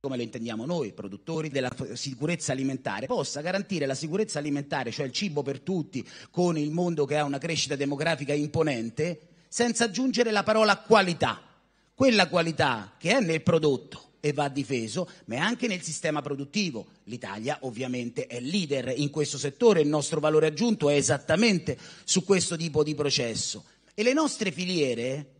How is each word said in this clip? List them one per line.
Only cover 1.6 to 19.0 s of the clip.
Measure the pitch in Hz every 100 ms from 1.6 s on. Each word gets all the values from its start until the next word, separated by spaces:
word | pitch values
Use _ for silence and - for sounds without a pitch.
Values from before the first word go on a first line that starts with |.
| 127
f-, | - 131
sicurezza | 123 - 123 151 170 -
alimentare, | 131 135 131 - 101 127
possa | 240 143 143
garantire | 156 190 196 180 139
la |
sicurezza | 135 160 185 214 151
alimentare, | 147 143 143 151 120
cioè | 110 139
il |
cibo | - 202 147
per | 135 131
tutti, | - 185 147 127 - - -
con | - 180 160
il | 147
mondo | 160 175 160
che | 139 147
ha |
una | 147 139
crescita | 165 156 135 143
demografica | 139 143 156 156 139
imponente, | 147 147 165 156 127 113 - 160 165 _ _ _
senza | - 240 226
aggiungere | 233 185 262 240 240
la | 208
parola | 202 220 214 196
qualità. | - 220 185 160 127 104 - _ _ _ _
Quella | _ 269 220 180
qualità | 180 165 151 151 117 101 _
che | 160 254
è |
nel | 185 160
prodotto | 160 165 156 127 - - - _
e | 147
va | 147 143
difeso, | 135 131 131 113 127 175 - -
ma | 120
è |
anche | 185 240 247
nel | 180
sistema | 160 151 160 151
produttivo. | 143 139 143 214 190 117 - _
L'Italia | - 120 - 101 117 147
ovviamente | 131 113 127 123 120 120 127
è | 120
leader | 123 196 160 139 123
in | 123